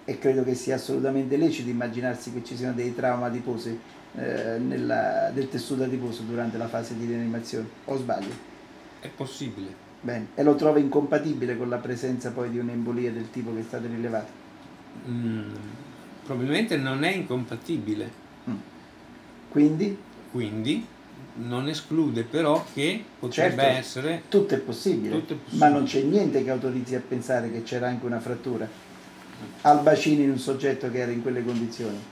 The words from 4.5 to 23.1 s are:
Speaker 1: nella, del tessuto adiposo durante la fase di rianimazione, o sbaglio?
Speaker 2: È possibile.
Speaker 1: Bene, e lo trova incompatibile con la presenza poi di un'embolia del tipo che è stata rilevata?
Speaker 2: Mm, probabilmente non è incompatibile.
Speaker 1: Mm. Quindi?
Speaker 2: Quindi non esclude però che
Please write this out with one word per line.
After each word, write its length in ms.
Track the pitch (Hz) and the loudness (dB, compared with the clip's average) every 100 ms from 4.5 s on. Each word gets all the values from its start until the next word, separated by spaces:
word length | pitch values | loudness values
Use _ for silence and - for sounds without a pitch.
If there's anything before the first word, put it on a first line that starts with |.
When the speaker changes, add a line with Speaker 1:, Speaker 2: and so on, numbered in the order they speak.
| 113 | -2
Speaker 1:
nella, 720 | 127 127 120 113 107 - 131 | -2 0 0 2 2 2 0
del 160 | 127 135 | 0 -2
tessuto 360 | 127 - 131 | -4 -2 -2
adiposo 380 | 127 127 123 110 | 0 -2 -4 -6
durante 360 | 113 120 117 113 | -6 -2 -2 -2
la 80 | 117 | -4
fase 300 | 117 117 113 | -4 -4 -6
di 80 | 117 | -4
rianimazione, 640 | 117 117 117 117 120 110 - | -2 -2 -4 -4 -6 -8 -12
o 120 | - 135 | -6 -4
sbaglio? 580 | 120 110 98 - - - - - - - | -2 -2 -4 -10 -14 -20 -20 -20 -20 -16
Speaker 2:
È 100 | - | -16
possibile. 600 | - 131 - 131 101 95 92 - - | -10 -10 -6 -8 -8 -12 -12 -20 -10
Speaker 1:
Bene, 280 | 120 120 107 | -6 -6 -6
e 80 | - | 4
lo 120 | 147 147 | 6 8
trova 220 | 151 151 | 6 6
incompatibile 760 | 139 147 143 151 151 127 120 120 | 6 2 4 2 2 -2 -2 -2
con 120 | 123 | -2
la 80 | 120 | -4
presenza 540 | 123 120 131 127 123 | -4 -4 -2 -2 -4
poi 180 | 120 120 | -4 -2
di 80 | 117 | -2
un'embolia 540 | 120 120 117 117 120 | -2 -2 -2 0 -2
del 180 | 113 113 | -2 -6
tipo 240 | 127 117 | -6 -4
che 60 | 113 | -6
è 20 | |
stata 240 | 113 123 117 | -6 -6 -6
rilevata? 400 | 117 120 110 - - - - - - - - - | -4 -2 -4 -6 -16 -20 -20 -20 -20 -18 -14 -6
Speaker 2:
Mm, 440 | 120 117 110 104 101 104 113 - - - - | -2 -2 -2 -6 -10 -12 -14 -16 -18 -18 -18
probabilmente 520 | - 123 131 165 226 156 | -8 -4 2 2 2 0
non 280 | 131 131 | 0 0
è 80 | 165 | 0
incompatibile. 1000 | 190 - 127 120 113 - 156 104 104 - - - - - | 0 -2 -4 -4 -8 -4 -4 -2 -4 -4 -10 -20 -12 -8
Speaker 1:
Mm. 40 | 101 - - - - - - - - - | -6 -8 -18 -20 -20 -20 -20 -20 -20 -2
Quindi? 460 | 147 147 160 208 196 - - - | 6 6 6 0 -2 -12 -20 -8
Speaker 2:
Quindi 540 | 123 110 107 113 202 226 - - - - - | -6 -4 -2 0 -2 -4 -16 -20 -20 -16 -10
non 300 | 120 123 139 | -4 -2 -2
esclude 540 | 151 - 156 147 113 | -6 -2 2 2 0
però 400 | 113 151 156 160 160 | -2 0 4 2 0
che 320 | 135 151 220 - | -2 0 -2 -8